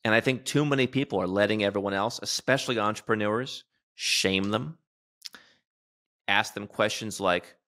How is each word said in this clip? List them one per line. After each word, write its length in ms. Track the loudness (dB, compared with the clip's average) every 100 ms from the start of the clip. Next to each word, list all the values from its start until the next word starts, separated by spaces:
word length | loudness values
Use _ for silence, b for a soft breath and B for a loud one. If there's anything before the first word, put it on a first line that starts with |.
| 4
And 80 | 4
I 60 |
think 240 | 4 -2 0
too 180 | 0
many 240 | 2 2 2
people 320 | 0 -2 -2
are 80 | 0
letting 360 | 2 2 2
everyone 300 | 0 0 -2
else, 260 | 0 -2 -4
especially 580 | -6 -6 0 0 0 -2
entrepreneurs, 840 | -2 -4 -4 -2 0 -2 -4 -12 -16 _ _ -8
shame 500 | -2 0 2 0 0
them, 260 | -2 -4 -14 _ _ _ _ -20 B B B _ _ _ _ _ _ 0
ask 280 | 0 0
them 140 | -6 -12
questions 520 | -2 0 0 -8 -2
like 380 | 0 0 -2 -20